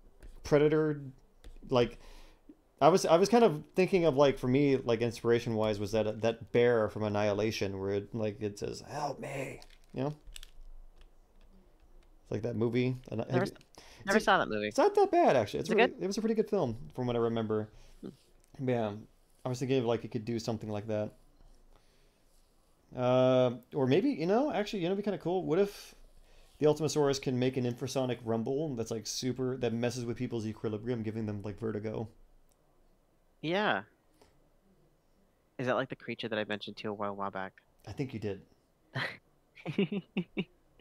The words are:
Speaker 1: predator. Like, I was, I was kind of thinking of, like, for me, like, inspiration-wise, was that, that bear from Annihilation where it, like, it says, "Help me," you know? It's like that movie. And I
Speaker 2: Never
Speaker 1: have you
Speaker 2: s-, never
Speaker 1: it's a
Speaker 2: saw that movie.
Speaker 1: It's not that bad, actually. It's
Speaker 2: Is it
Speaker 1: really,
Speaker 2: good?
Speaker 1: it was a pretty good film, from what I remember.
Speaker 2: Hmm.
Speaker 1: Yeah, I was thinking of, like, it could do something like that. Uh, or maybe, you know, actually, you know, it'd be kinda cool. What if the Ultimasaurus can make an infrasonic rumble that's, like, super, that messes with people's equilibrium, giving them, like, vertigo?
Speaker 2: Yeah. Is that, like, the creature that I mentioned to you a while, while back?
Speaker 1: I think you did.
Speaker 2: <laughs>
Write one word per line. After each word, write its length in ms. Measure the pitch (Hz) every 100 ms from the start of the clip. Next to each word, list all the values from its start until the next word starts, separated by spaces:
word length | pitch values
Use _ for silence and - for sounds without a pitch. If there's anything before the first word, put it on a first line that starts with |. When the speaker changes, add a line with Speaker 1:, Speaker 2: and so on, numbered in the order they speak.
| - - - -
Speaker 1:
predator. 580 | - 147 151 156 156 143 139 - _ _ - - -
Like, 280 | 127 120 - - - - _ - - _ -
I 60 | 143
was, 180 | 180 165
I 100 | 165
was 120 | 196
kind 140 | 240
of 180 | 226 151 - -
thinking 280 | 180 190
of, 120 | 165 135
like, 220 | 143 131
for 100 | 127
me, 280 | 131 143 131
like, 220 | 123 117
inspiration-wise, 800 | 117 113 117 120 120 110 110 104
was 140 | 104
that, 280 | 110 107 110
that 280 | 113 113 -
bear 360 | 123 120 120 107
from 140 | 110
Annihilation 760 | 107 104 104 101 110 107 98 98
where 100 | 98
it, 220 | 101 101
like, 280 | 117 107 101
it 160 | 107 101
says, 240 | 120 117 -
"Help 300 | 135 147 -
me," 400 | 143 139 127 123 - - -
you 80 | -
know? 120 | 135 147 - - - - - - - - - _ _ - - - - _ - - - - -
It's 40 |
like 80 | 113
that 120 | 120 113
movie. 400 | 117 117 127 127 -
And 100 | 110
I 40 | -
Speaker 2:
Never 60 | 131
Speaker 1:
have 80 | 190
you 40 |
Speaker 2:
s-, 280 | - - - - - 196
never 100 | 202
Speaker 1:
it's 60 |
a 20 |
Speaker 2:
saw 140 | 220 190
that 100 | -
movie. 180 | 107 104
Speaker 1:
It's 100 | -
not 160 | 370
that 160 | 415 381
bad, 260 | 349 302 143
actually. 240 | 104 143
It's 80 | -
Speaker 2:
Is 40 |
it 20 | -
Speaker 1:
really, 120 | 240
Speaker 2:
good? 120 | -
Speaker 1:
it 40 | 180
was 100 | 202
a 40 |
pretty 120 | 214
good 140 | 220 214
film, 300 | 202 139 113 156
from 120 | - 123
what 100 | 120
I 20 |
remember. 500 | 117 113 110 107 107 - - -
Speaker 2:
Hmm. 640 | - - _ _ _ - 131
Speaker 1:
Yeah, 260 | 120 107 104 - _ _ _
I 40 | 127
was 80 | 127
thinking 180 | 131 135
of, 80 |
like, 220 | 117 117 113
it 40 |
could 140 | 120
do 140 | 110 117
something 320 | 113 110 110
like 160 | 104 110
that. 260 | 107 107 - _ _ - - _ _ _ _ _ _ _ _ _ _ _ _ _ 127
Uh, 560 | 123 127 127 127 127 123 -
or 120 | 151 131
maybe, 240 | 147 262
you 160 | 269 165
know, 260 | 214 294
actually, 280 | 190 208 208
you 60 | 170
know, 60 |
it'd 120 | 196
be 60 | 208
kinda 80 | 185
cool. 260 | 160 185
What 140 | 151 160
if 360 | 202 - - - - - - - - -
the 80 | 147
Ultimasaurus 540 | 151 156 151 143 139
can 180 | - 127
make 180 | 127 131
an 80 |
infrasonic 540 | 123 117 131 135 127 120
rumble 500 | 117 113 113 135 160 120
that's, 140 | 110
like, 160 | 113 107
super, 500 | - 131 123 127 131
that 140 | 120
messes 320 | 117 120 127
with 120 | 117 113
people's 300 | 127 117 107
equilibrium, 560 | 104 113 107 113 123
giving 240 | 107 107 107
them, 160 | 104
like, 160 | 104 104
vertigo? 500 | 113 107 107 117 113 - - _ _ _ _ _ _ _ _ _ _ _
Speaker 2:
Yeah. 400 | 151 185 208 104 107 _ _ _ _ _ _ _ _ _ _ _ _ _ _ _ _ -
Is 80 | 127
that, 80 |
like, 140 | 113 131
the 80 | -
creature 320 | - 117 117
that 100 | 110
I 60 |
mentioned 320 | 101 104 - 101
to 60 |
you 60 | 110
a 40 |
while, 200 | 104 101 101
while 140 | 98
back? 220 | 95 95 - _ _ -
Speaker 1:
I 60 |
think 220 | 104 135
you 60 | 113
did. 220 | 104 95 - _ _ _ _ -
Speaker 2:
<laughs> 1500 | - - _ _ _ - 180 156 190 202 - - 170 - 185 _ _ _